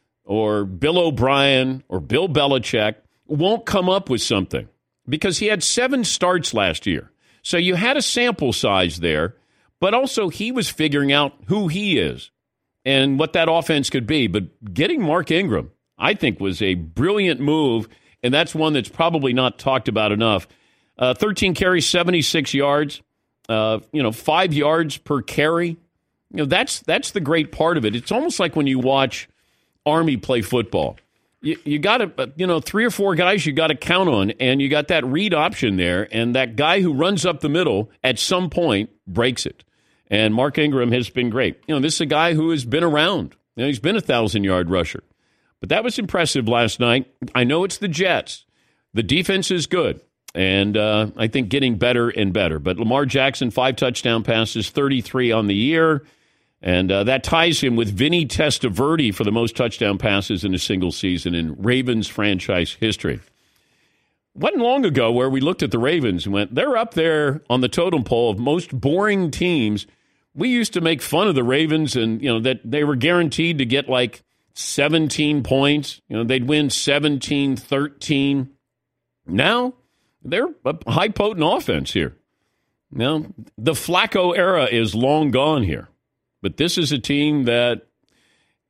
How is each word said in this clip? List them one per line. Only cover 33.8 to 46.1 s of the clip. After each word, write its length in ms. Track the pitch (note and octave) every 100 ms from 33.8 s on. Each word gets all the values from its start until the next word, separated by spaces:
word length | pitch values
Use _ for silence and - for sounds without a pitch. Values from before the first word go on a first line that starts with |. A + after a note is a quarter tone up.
| - F3 F#3
on, 220 | A#2 G2 -
and 200 | B2+ C3+
you 60 | C#3
got 220 | D3 D3
that 160 | E3 C3
read 280 | C#3+ G#3
option 440 | E3 D#3 A2 B2 F#2
there, 300 | F2 F2+ G#2
and 240 | A2 A#2 B2
that 220 | B2+ A2+
guy 240 | D3 F#3+
who 120 | F3+
runs 320 | C3+ E3+ G3+ F3+
up 140 | D#3
the 80 | D#3
middle 420 | D#3 E3+ G2+ A2+ _
at 160 | C3 A#2+
some 300 | - F#3 F3+
point 400 | F3+ E3+ G2+ G#2+ _ -
breaks 380 | F#2 A#2+ A#2+ -
it. 180 | - _ _ _ _ _
And 260 | G2+ A2
Mark 240 | A2 C#3+ C#3
Ingram 340 | D3+ C3+ A#2+
has 180 | B2 A#2
been 200 | - B2
great. 320 | A2+ A2 - -
You 100 | D3+
know, 60 |
this 120 | C#3+
is 80 | -
a 40 | D#3
guy 280 | D3+ E3+
who 160 | D#3 D#3+
has 160 | D#3+ A#2+
been 180 | C#3+
around. 520 | E3+ D3 E3 F#3 D2+ - _ -
You 80 |
know, 40 | C3
he's 120 | C3
been 160 | C#3+ G#3+
a 60 |
thousand-yard 680 | - B2 A2 G#2 G2 F#2 E2+
rusher. 320 | F#2 E2+ - - _ _ _ _ _
But 80 | F#2
that 140 | E3
was 140 | A#3 A3+
impressive 500 | G3+